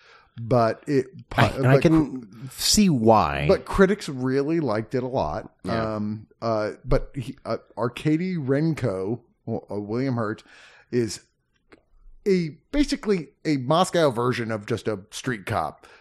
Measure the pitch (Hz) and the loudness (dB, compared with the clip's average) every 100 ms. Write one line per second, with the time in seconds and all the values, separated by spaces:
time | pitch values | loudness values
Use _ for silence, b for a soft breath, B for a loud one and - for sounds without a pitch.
0 | b b b - 117 123 113 110 - 139 | b b b -12 -2 2 2 0 -2 -2
1 | - - - - 123 - 127 139 170 160 | -2 -8 -6 0 0 2 4 6 6 4
2 | 139 127 104 113 131 - - - 196 135 | 2 -4 -14 -16 -16 -6 0 4 4 4
3 | 110 110 78 69 147 180 - - 190 208 | 6 6 4 2 2 2 0 2 4 2
4 | - 131 127 135 139 170 135 107 110 127 | -4 -6 -2 0 0 0 0 -2 -2 -4
5 | 127 123 76 92 - _ - 113 110 107 | -2 -2 -2 -4 -10 _ -6 -4 -4 -4
6 | 104 110 107 _ 113 110 107 - 123 127 | -4 -6 -10 _ -4 -2 -2 -6 0 0
7 | - 139 120 - - 113 - - 120 - | 0 -8 -10 -10 -8 -8 -8 -6 -6 -2
8 | 156 156 185 175 131 139 165 143 123 95 | 0 0 -2 -4 -2 0 0 0 -2 -2
9 | 95 120 - _ - 113 - 101 101 117 | -4 -6 -10 _ -10 -8 -8 -8 -6 -4
10 | 135 120 107 110 b b b b _ 120 | -2 -2 -4 -6 b b b b _ -2
11 | 110 - _ _ _ _ _ - _ _ | -2 -4 _ _ _ _ _ -20 _ _
12 | - - 208 185 160 - _ 294 277 285 | -20 -6 0 0 0 -8 _ 0 0 -2
13 | 208 190 143 _ 156 139 123 160 185 180 | -2 -2 -4 _ -2 -2 2 2 2 4
14 | 147 113 123 123 113 110 104 113 113 101 | 2 2 0 0 -4 -6 -4 -4 -4 -6
15 | 98 - 135 110 90 101 78 - b b | -8 -10 -8 -6 -4 -4 -4 -8 b b